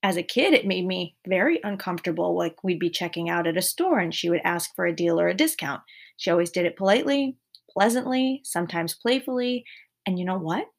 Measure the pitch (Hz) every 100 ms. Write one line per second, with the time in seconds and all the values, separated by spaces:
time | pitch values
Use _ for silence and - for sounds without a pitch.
0 | 196 175 170 - 359 320 196 185 180 185
1 | 175 _ - 185 233 339 208 196 - 175
2 | - 170 175 175 170 165 190 170 170 165
3 | 170 170 170 170 170 165 185 - 370 285
4 | 170 - 170 170 - 170 - - 175 165
5 | 170 170 175 190 320 - 143 139 - -
6 | - _ - 175 175 - 175 - 190 214
7 | 277 277 277 - _ - _ - 208 240
8 | 254 254 262 269 - 175 170 170 165 -
9 | - 262 262 254 247 247 240 - - _
10 | - 180 180 185 160 175 -